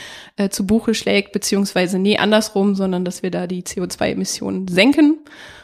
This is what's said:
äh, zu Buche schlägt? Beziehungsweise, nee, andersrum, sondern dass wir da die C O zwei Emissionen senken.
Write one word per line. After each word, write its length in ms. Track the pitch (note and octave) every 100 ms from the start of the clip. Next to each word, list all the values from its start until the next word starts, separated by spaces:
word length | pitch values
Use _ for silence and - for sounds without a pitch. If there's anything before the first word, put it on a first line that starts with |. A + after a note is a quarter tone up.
| - - - -
äh, 140 | G3
zu 160 | - F#3+
Buche 280 | A3 A3
schlägt? 380 | A3 - G3 F#3+
Beziehungsweise, 680 | G3+ - G3 G3+ G#3+ F#3 F#3+
nee, 180 | G3 G#3
andersrum, 580 | G#3 G#3+ A3 G3+ G3+ G3
sondern 300 | F#3+ F3+ F3+
dass 160 | F3+
wir 60 | F#3+
da 140 | F3+ F3+
die 180 | F3+
C 160 | F3+ -
O 60 | F3+
zwei 240 | - -
Emissionen 560 | G3 F#3+ - G3+ F#3+ F#3
senken. 520 | F3 A3 C#4+ D4 D#4 - - - -